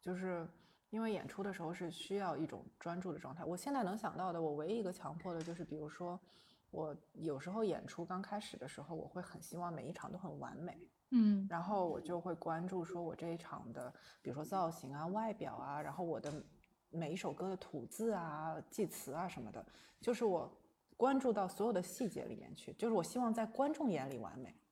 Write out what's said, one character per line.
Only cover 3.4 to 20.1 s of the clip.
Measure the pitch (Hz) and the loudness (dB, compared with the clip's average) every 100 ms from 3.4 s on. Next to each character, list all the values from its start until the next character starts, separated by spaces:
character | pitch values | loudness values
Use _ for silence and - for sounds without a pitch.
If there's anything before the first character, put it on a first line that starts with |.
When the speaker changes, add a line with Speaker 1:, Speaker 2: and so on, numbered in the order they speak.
Speaker 1:
我 | 160 180 | -4 -2
现 | - | 0
在 | 277 | 2
能 | 196 208 | 2 0
想 | 214 - | -2 0
到 | 185 | 0
的， | 170 | 2
我 | 160 | 2
唯 | 147 156 | 2 0
一 | 226 | 2
一 | |
个 | 196 | 0
强 | 180 143 160 | -2 -6 -4
迫 | 185 | -4
的 | 170 | -2
就 | 160 | -4
是， | 170 | -4
比 | 175 156 | -4 -4
如 | 151 | -6
说 | - 175 175 - - - - _ | -6 -6 -6 -10 -20 -20 -20 _
我 | - 156 143 - | -4 -4 -4 -12
有 | - 160 135 | -6 -2 -2
时 | 156 | -2
候 | 202 | 2
演 | 220 156 - | 2 2 -2
出 | - 170 | -6 -4
刚 | 180 | -4
开 | 196 208 | -2 -4
始 | - - | -4 -8
的 | - | -8
时 | - | -8
候， | 151 165 | -6 -6
我 | - | -6
会 | 180 | -6
很 | 175 170 | -8 -10
希 | 165 165 | -10 -4
望 | 175 | -4
每 | 160 - | -4 -6
一 | |
场 | - - | -6 -6
都 | 180 | -6
很 | 185 147 | -6 -6
完 | 131 - | -6 -6
美。 | 175 - - _ _ | -6 -8 -14 _ _
Speaker 2:
嗯。 | 247 214 202 196 | 8 10 8 4
Speaker 1:
然 | 170 | 0
后 | 175 208 180 | 2 4 4
我 | 151 | 2
就 | 165 175 | 0 0
会 | 180 | 0
关 | 165 - 165 175 | -2 0 0 0
注 | 185 | 0
说 | 165 175 | -2 -2
我 | 170 - | -2 -2
这 | 165 | -2
一 | 165 | -4
场 | - 147 120 | -4 -8 -8
的， | 117 123 - - - | -6 -8 -10 -20 -10
比 | - | -6
如 | |
说 | 135 | -4
造 | 151 196 170 | 0 2 2
型 | 165 135 | 0 -6
啊、 | 139 165 | -4 -2
外 | 202 220 | 0 0
表 | 208 143 117 | -2 -4 -4
啊， | 135 143 | -4 -4
然 | 151 | -4
后 | 147 | -2
我 | 175 156 | 0 0
的 | 147 147 - - _ _ _ | -2 -4 -8 -18 _ _ _
每 | 165 160 | -4 -2
一 | 175 | 0
首 | 175 | -2
歌 | 147 185 | -2 -2
的 | 190 | -2
吐 | - 151 117 | -4 -6 -6
字 | - 226 | 0 2
啊、 | 202 165 151 160 156 156 | 2 0 -2 -2 -4 -6
记 | - 202 | 0 0
词 | - - | 0 -6
啊 | 143 185 | -2 -2
什 | - | -4
么 | 113 | -8
的， | - - - - _ | -8 -12 -16 -20 _
就 | - | 0